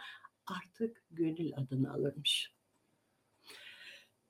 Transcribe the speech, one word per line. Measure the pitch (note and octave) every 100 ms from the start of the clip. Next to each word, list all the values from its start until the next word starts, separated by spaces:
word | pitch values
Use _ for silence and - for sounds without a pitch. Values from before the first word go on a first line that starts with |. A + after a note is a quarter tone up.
| - - - _ -
artık | - - - A3+ - _
gönül | E3 D#3+ D#3+ D#3 C#3
adını | C3+ C3 C3+
alırmış. | - C#3+ D3 C#3+ - - _ _ _ _ _ _ _ _ _ - - - - - - - _